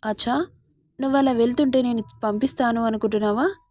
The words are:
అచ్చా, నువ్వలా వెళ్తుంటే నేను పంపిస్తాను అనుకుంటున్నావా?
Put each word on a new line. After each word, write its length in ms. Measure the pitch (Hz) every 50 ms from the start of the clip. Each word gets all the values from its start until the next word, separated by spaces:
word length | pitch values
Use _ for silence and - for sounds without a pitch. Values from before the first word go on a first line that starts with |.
అచ్చా, 340 | - 214 214 - - 233 247 285 359 370 _ _ _ _ _ _ _ _ _ -
నువ్వలా 340 | 262 269 269 277 277 262
వెళ్తుంటే 480 | 254 233 233 240 240 262 302 262 254 262
నేను 220 | 247 247 240 226 214 - - -
పంపిస్తాను 640 | - 214 208 214 254 269 - - 254 240 233 233 226
అనుకుంటున్నావా? 640 | 226 220 214 - 214 214 214 214 208 208 226 277 381 392 _ _ _